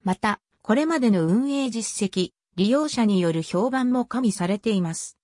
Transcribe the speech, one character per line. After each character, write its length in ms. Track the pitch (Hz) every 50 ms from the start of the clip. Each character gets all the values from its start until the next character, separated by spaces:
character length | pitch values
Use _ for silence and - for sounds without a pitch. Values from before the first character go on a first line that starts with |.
| _
ま 120 | 190 185
た、 260 | - - 214 208 _ _ _ _ _ -
こ 100 | - 214
れ 140 | 269 311
ま 120 | 320 339 302
で 120 | 247 226
の 160 | 196 180 160
運 260 | 160 180 233 262 285 277
営 160 | 277 269 254
実 420 | 226 226 208 - - - 208 185
績、 200 | - 190 180 - _ _ _ _ _
利 120 | 175 190
用 200 | 208 254 294 311
者 180 | 302 - - 226
に 160 | 214 202 185
よ 100 | 175 165
る 120 | 160 165 156
評 260 | - - 175 220 262
判 220 | 254 262 254 247
も 140 | 247 254 240
加 160 | _ - 254
味 100 | 262 214
さ 160 | 190 - 175
れ 100 | 175 202
て 140 | 208 - 226
い 100 | 208 190
ま 140 | 180 160 165
す。 240 | - - - _ _